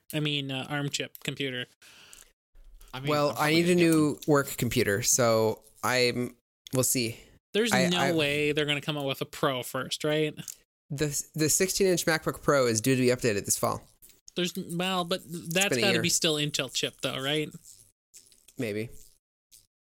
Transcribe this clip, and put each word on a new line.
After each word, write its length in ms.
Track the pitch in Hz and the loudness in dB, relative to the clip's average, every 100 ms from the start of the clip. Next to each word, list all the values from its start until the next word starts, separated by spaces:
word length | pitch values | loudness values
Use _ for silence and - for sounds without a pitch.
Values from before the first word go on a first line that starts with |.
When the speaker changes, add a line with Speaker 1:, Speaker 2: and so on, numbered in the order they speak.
| - | -8
Speaker 1:
I 80 | 151 | -4
mean, 280 | 151 147 139 | -2 -2 -4
uh, 160 | 131 131 | -8 -6
arm 180 | 147 143 | -4 -4
chip 220 | - 131 - - | -6 -8 -10 -10
computer. 400 | 139 139 123 123 _ - - - - - _ _ - - - - | -6 -6 -6 -10 _ -20 -20 -20 -20 -20 _ _ -20 -20 -20 -16
Speaker 2:
I 80 | 131 | -10
mean, 80 | 139 | -2
Speaker 3:
Well, 220 | 147 147 | 0 2
Speaker 2:
I'm 20 | |
Speaker 3:
I 20 | 113 | 2
Speaker 2:
probably 200 | 151 160 | 2 2
Speaker 3:
need 40 | |
a 40 | 170 | 4
Speaker 2:
gonna 20 | 175 | 4
get 160 | 170 | 4
Speaker 3:
new 160 | 160 151 | 4 2
Speaker 2:
one. 80 | 117 - | 0 2
Speaker 3:
work 280 | 143 135 - | 2 2 -2
computer, 460 | 123 120 104 101 | -2 0 2 2
so 600 | 120 - 117 113 110 107 - _ | 2 2 4 4 2 0 -8 _
I'm, 500 | 107 127 123 120 123 - _ _ - | -2 2 2 0 -4 -8 _ _ -6
we'll 100 | 127 127 | 0 0
see. 340 | 135 113 110 - - _ | 0 -2 -6 -16 -20 _
Speaker 1:
There's 200 | 202 233 | -2 2
Speaker 3:
I, 140 | - 175 | 2 2
Speaker 1:
no 100 | 180 | 2
Speaker 3:
I 160 | 135 | 2
Speaker 1:
way 400 | 165 147 147 147 | 2 2 0 0
they're 120 | 147 147 | 0 0
gonna 140 | 147 | -2
come 180 | 147 147 | -2 -4
out 80 | 139 | -4
with 140 | 135 | -4
a 60 | 143 | -6
Pro 360 | - 151 127 | -2 -2 -2
first, 420 | 117 131 127 - 156 | -4 -6 -6 -4 0
right? 280 | 151 151 147 - - _ _ - | 0 0 -4 -14 -16 _ _ -10
Speaker 3:
The, 300 | 143 151 143 - 156 | -4 -2 -2 -6 -2
the 140 | 151 | 0
sixteen-inch 560 | - 190 - 190 170 - | 2 0 2 2 2 2
MacBook 360 | 160 - 143 | 0 -2 -4
Pro 240 | - 143 123 | 2 4 4
is 120 | 110 | 2
due 160 | 120 131 | 2 4
to 60 | |
be 80 | 123 | 4
updated 340 | 127 123 101 | 2 2 0
this 140 | - - | 0 -2
fall. 240 | 117 107 - _ - - - - | 0 -4 -10 _ -20 -20 -14 -6
Speaker 1:
There's, 160 | 175 190 | -4 -4
well, 460 | - 170 180 185 | -8 -4 -2 -2
but 180 | 175 185 - | -2 -4 -6
that's 420 | 170 165 170 196 | -12 -4 0 0
Speaker 3:
been 100 | 127 | 2
a 20 | |
Speaker 1:
gotta 120 | 202 - | 2 2
Speaker 3:
year. 60 | |
Speaker 1:
be 80 | 170 | 2
still 260 | - 170 151 | 0 0 0
Intel 380 | 147 - 135 | -2 -2 -4
chip, 220 | - 139 - | -4 -6 -4
though, 200 | 135 131 | -6 -4
right? 280 | 135 156 151 - - - - _ _ - - _ _ - | -2 -2 -2 -8 -20 -20 -20 _ _ -20 -20 _ _ -8
Speaker 3:
Maybe. 320 | 117 104 113 - - _ _ _ _ - _ _ | -6 -4 -6 -12 -20 _ _ _ _ -20 _ _